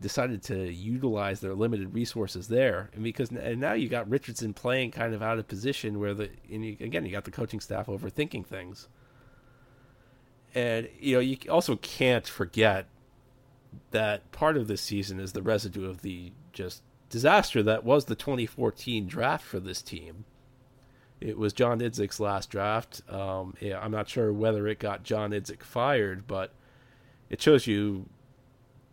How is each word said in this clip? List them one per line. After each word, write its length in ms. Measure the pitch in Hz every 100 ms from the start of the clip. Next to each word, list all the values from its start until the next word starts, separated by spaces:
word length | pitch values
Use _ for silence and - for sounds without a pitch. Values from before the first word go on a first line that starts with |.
decided 420 | 101 - 127 107
to 280 | - 95 90
utilize 680 | 87 104 123 131 107 101 95
their 140 | 95
limited 400 | 95 113 110 95
resources 540 | 113 117 - 98 92 95
there. 440 | 123 131 90 101
And 100 | 107
because 280 | 110 110 123
n-, 60 | 120
and 220 | - 120
now 140 | 147
you 160 | - 127
got 200 | 120 104
Richardson 440 | 139 - 113 113
playing 380 | 101 123 131 120
kind 220 | 123 117
of 80 | 110
out 180 | 110 113
of 80 | 104
position 520 | 98 123 135 113 104
where 140 | 104
the, 160 | 101 101 - -
and 140 | 107
you, 140 | 110 104
again, 260 | 113 165 147
you 60 |
got 140 | 101 98
the 60 |
coaching 280 | 113 113 110
staff 280 | - 101 104
overthinking 580 | 98 107 - 151 - -
things. 420 | 95 90 98 - - - - - - - - - - - - - - - - _
And, 360 | 127 120 113 117 -
you 140 | 143
know, 60 | 127
you 180 | 131 135 -
also 260 | 165 175 117
can't 520 | - - 131 120 -
forget 600 | - 90 - 110 95 - - - - - - - - - - -
that 400 | 110 107 104 -
part 260 | - 151 151
of 100 | 110
this 140 | 98
season 380 | - 101 98 95
is 120 | 95
the 120 | 104
residue 440 | 95 107 104 98 95
of 140 | 92
the 300 | 101 90 87 - -
just 280 | - 92 - - _ -
disaster 540 | 113 139 202 - 117
that 200 | 104 110
was 220 | 113 143 135
the 100 | 110
twenty 320 | - 127 110
fourteen 580 | - 117 - - 113 92
draft 380 | 160 123 160 -
for 140 | 98
this 240 | 92 90
team. 420 | - 82 78 85 - - - - - - - - - -
It 160 | - -
was 160 | 107
John 260 | - 120 117
Idzik's 400 | 120 117 101 -
last 300 | 101 98 -
draft. 520 | 101 101 110 - - -
Um, 440 | 98 98 95 95 95
yeah, 200 | 101 95
I'm 120 | 107
not 180 | 107 101
sure 240 | 131 110
whether 340 | 104 110 107 104
it 120 | 107
got 240 | 107 98
John 280 | - 107 104
Idzik 300 | 104 92 -
fired, 640 | - 120 127 135 101 92 113
but 260 | 95 95 - - - - - - - -
it 120 | -
shows 260 | - 143 -
you 400 | 104 104 98 - - - - _ _ _ - -